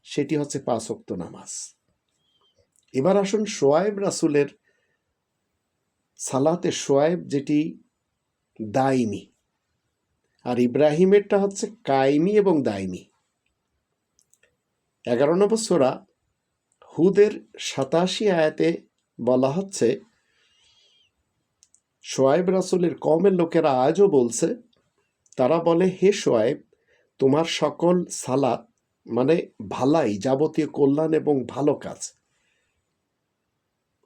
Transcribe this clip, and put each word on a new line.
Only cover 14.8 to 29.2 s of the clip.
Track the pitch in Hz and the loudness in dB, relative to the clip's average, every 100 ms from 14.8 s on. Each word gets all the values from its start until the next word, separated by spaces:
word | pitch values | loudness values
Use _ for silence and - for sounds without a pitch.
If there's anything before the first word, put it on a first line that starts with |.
| _ _ - | _ _ -4
এগারো | 120 143 | 0 2
নম্বর | 175 202 226 | 2 2 0
সূরা | - 175 131 - - _ _ _ _ _ _ _ | 0 2 2 0 -10 _ _ _ _ _ _ _
হুদের | - - 175 190 208 - - - | -12 0 2 4 2 0 -14 -14
সাতাশি | - - 135 165 185 - 214 | -10 -6 -2 0 -2 -2 0
আয়াতে | 175 156 151 160 165 - _ _ - | 2 0 0 -2 -2 -10 _ _ -6
বলা | 120 127 131 | 0 2 0
হচ্ছে, | 175 196 - 117 - - _ _ _ _ _ _ _ _ _ _ _ _ _ _ _ _ _ _ _ | -2 -6 -2 -2 -2 -8 _ _ _ _ _ _ _ _ _ _ _ _ _ _ _ _ _ _ _
শোয়াইব | - - 135 151 185 | -10 0 2 2 2
রাসূলের | 190 185 185 139 - | 0 0 -2 -2 -2
কওমের | 147 160 196 | 0 2 2
লোকেরা | 185 165 170 156 | 2 0 0 2
আজও | 131 131 165 196 | 2 2 4 4
বলছে, | 143 120 - 165 247 - _ _ _ _ _ _ - | 4 2 0 -4 -4 -12 _ _ _ _ _ _ -2
তারা | 127 160 | 0 2
বলে, | 165 170 185 | 2 2 2
হে | 180 185 | 2 2
শোয়াইব, | 202 - 123 120 - - _ _ _ _ _ | 2 0 2 0 -2 -10 _ _ _ _ _
তোমার | 135 143 | 2 2
সকল | 165 - 151 - 170 180 170 | 0 -2 -4 0 0 0 -2
সালাত, | - - 127 135 117 - _ _ _ - | -8 -4 -2 0 -2 -6 _ _ _ -6
মানে | 117 | -2